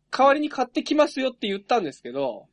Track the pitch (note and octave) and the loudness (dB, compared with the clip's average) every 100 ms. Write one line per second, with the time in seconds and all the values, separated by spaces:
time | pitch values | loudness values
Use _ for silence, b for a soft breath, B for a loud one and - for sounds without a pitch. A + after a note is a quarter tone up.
0 | _ - C4+ D4 D4+ - B3 D#4 - D4+ | _ 2 4 4 0 -4 -4 -4 -2 2
1 | D4 C4+ C4 B3 G#3+ G3 G3+ A#3+ D#3+ - | 2 0 -4 -4 -6 -6 0 0 0 -8
2 | A#2+ C3 C3+ G#2+ - | -10 -4 -4 -4 -14